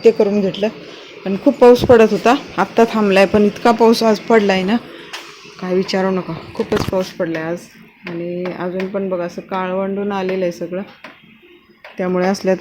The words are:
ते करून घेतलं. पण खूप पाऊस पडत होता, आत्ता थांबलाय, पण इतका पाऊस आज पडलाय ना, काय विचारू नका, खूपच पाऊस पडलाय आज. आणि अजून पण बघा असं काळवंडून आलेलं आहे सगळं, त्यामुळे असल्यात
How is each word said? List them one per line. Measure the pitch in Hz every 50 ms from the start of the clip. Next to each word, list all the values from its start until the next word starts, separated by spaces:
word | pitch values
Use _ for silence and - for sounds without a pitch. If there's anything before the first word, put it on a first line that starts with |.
| -
ते | 226
करून | 220 - 214 202 208 208
घेतलं. | 190 185 - - 208 220 - - - - - - - - - - -
पण | 185 196 190 -
खूप | 285 233
पाऊस | - 247 240 247 240
पडत | - - 247 226 220 214
होता, | 208 170 - 226 269 277 - - -
आत्ता | 175 190 - - 233 226 226
थांबलाय, | - 220 214 196 185 190 196
पण | 185 - 208
इतका | 208 202 - - - 240
पाऊस | 220 - 233 226 233 - 226
आज | 220 208 214
पडलाय | - - 233 220 202 196 190 190 180
ना, | 196 233 233 - - - - - - - - - - - - - - - -
काय | 185 180 180
विचारू | 190 185 - 202 190 185 190
नका, | 190 185 170 - 165 - - - -
खूपच | - 220 - 214 202 -
पाऊस | - 196 185 185 -
पडलाय | - - 180 165 160 160 160
आज. | 165 175 175 - - - - - - _ _ 196 180
आणि | 170 170 175 175 175 180 180 180 - -
अजून | 175 180 175 185 190
पण | 190 208 196 196 185
बघा | 185 175 170
असं | 175 - 196
काळवंडून | - - 196 185 185 185 185 190 196 196 196 202 202 202
आलेलं | 202 190 185 185 190 190 185
आहे | 175
सगळं, | 170 - 170 170 180 190 202 - - _ - - - _ _ _ - _ _ _ - _ _ _ _ _ - - -
त्यामुळे | - 180 180 180 180 180
असल्यात | 190 202 - - 190 185 180